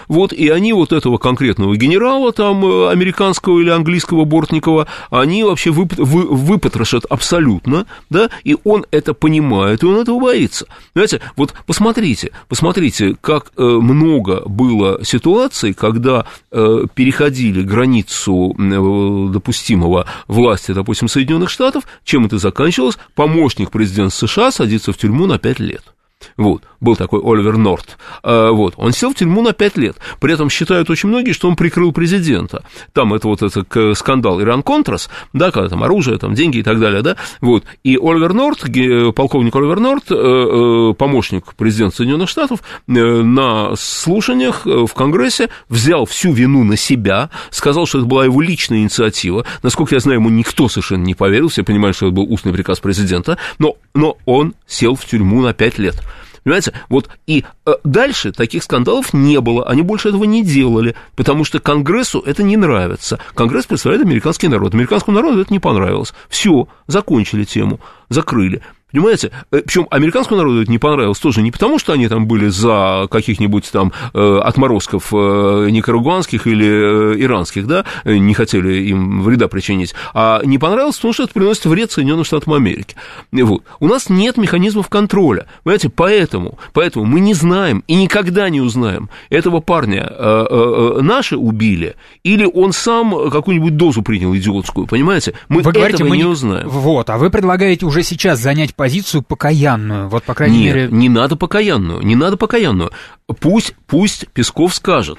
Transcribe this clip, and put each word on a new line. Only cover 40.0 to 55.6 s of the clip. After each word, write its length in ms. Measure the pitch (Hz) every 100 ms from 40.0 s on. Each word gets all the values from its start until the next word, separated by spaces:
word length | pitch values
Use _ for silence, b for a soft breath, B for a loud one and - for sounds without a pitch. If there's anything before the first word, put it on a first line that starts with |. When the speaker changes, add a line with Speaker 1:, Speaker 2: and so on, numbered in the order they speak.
| -
Speaker 1:
э, 40 |
э, 800 | 180 123 127 123 117 120 117 113
помощник 600 | 104 139 135 - 95 -
президента 420 | - 110 107 104 -
Соединённых 320 | 123 147 180
Штатов, 320 | - 294 240 B B -
э, 40 |
на 840 | 123 117 117 117 127 131 110 104 104
слушаниях, 920 | - - - 196 208 254 262 - -
э, 200 | 127 113
в 80 |
Конгрессе 560 | - 135 175 254 - 240 B B
взял 380 | 117 120 165 117
всю 260 | - 180
вину 320 | 127 127 139
на 120 | 110 110
себя, 520 | - 131 98 95 143 B B
сказал, 340 | - 143 143 165
что 120 | 139
это 80 | 120
была 180 | 135
его 160 | 131 127
личная 380 | 165 175 - 113
инициатива. 640 | 107 - 110 - 92 92 123 B
Насколько 320 | 127 - 147
я 60 | 135
знаю, 200 | 120 127
ему 100 | 113
никто 380 | 113 117 - 127
совершенно 360 | - - 95
не 100 | 90
поверил, 340 | 92 98 104 160
все 160 | -
понимают, 320 | 98 104 104 92
что 100 | 98
это 80 |
был 120 | 92 98
устный 220 | 107 101
приказ 280 | 90 90 92
президента, 580 | 98 95 98 90 87 175 B B
но, 180 | 151 - _
но 220 | 143 156 -
он 300 | - 127 156 - _
сел 300 | - 117 135
в 80 |
тюрьму 380 | - 117 95 117
на 100 | 127
пять 260 | 107